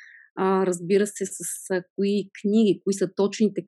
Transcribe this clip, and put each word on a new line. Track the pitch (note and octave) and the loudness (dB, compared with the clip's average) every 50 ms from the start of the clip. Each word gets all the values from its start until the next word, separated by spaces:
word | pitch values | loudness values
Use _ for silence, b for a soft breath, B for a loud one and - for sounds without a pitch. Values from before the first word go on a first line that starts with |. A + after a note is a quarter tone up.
| B B B B B B B - | B B B B B B B -2
А, | F#3+ F#3+ F#3+ F#3+ F#3+ | 0 0 2 2 2
разбира | F#3 F3 F3 F3 E3+ G3+ G3 G#3 | 0 -2 -2 0 2 2 2 2
се, | G#3 - - G3 | 0 -2 -8 -8
с, | F#3+ - - E3+ - - - - - | -8 -8 -10 -10 -10 -12 -10 -6 -4
а, | F#3+ F3+ F3+ _ - | -4 -4 -4 _ -4
кои | - G3 G3+ G#3 G3+ F#3+ G3 - - | -2 0 0 0 0 -2 -4 -10 -4
книги, | - G3+ G#3 A3+ A3 G3+ E3 - - | -2 2 4 4 4 4 2 0 0
кои | G3 G3 | -2 -2
са | G3 F#3+ F#3 - | 0 -2 -4 0
точните | - G3 G3 G3 - A3 G3+ G3+ F3+ F3 | 0 -2 0 2 2 0 0 0 -2 -8